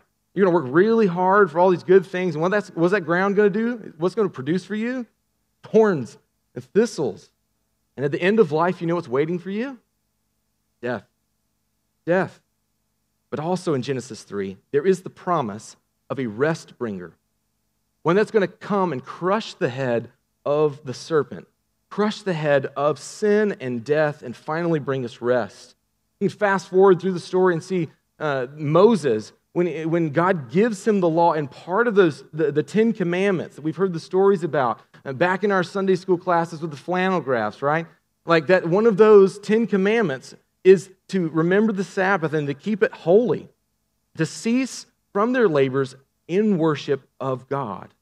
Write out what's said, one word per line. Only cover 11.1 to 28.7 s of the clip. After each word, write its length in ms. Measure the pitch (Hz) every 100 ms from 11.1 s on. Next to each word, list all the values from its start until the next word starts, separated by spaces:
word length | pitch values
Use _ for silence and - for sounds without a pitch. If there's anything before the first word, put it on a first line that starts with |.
| _ _ _ _ _ _ _ _ _
Death. 360 | - 180 165 - _ _ _ _ _ _ _ _ _
But 80 | -
also 360 | 160 180 180
in 80 | 139
Genesis 420 | 127 131 117 110
three, 320 | - 101 98 92 _
there 120 | 147
is 180 | 175 185
the 80 | -
promise 680 | - - 170 113 104 - - _ _ -
of 80 | 135
a 80 | 123
rest 520 | 104 147 160 - -
bringer, 340 | 120 95 85 _ _ _ _ _ _ _ _ _
one 140 | 151 190
that's 160 | 208
gonna 160 | 220 180
come 440 | - - 202 180
and 120 | 131
crush 500 | - - 175 214 -
the 140 | - 156
head 420 | 123 131 117 113 _ _ _
of 400 | 135 147 151 135
the 100 | 131
serpent, 520 | 120 - 156 135 90 - _ _ _ _
crush 320 | - 208 208
the 120 | 196
head 380 | 160 151 143 139 -
of 220 | 147 139
sin 580 | - - 208 208 208 -
and 240 | 127 123
death, 380 | 120 147 151 147
and 120 | 120
finally 460 | 113 - 160 170 160
bring 240 | 131 135
us 160 | 120 -
rest. 560 | 120 123 101 - - _ _ _ _ -
You 100 | 196
can 80 | -
fast 340 | 208 190 -
forward 300 | 185 196 170
through 120 | 175
the 80 | 175
story 340 | - 185 185
and 80 | 160
see, 260 | - 185 156 _ _ -
uh, 300 | 151 135 127 147
Moses, 760 | 147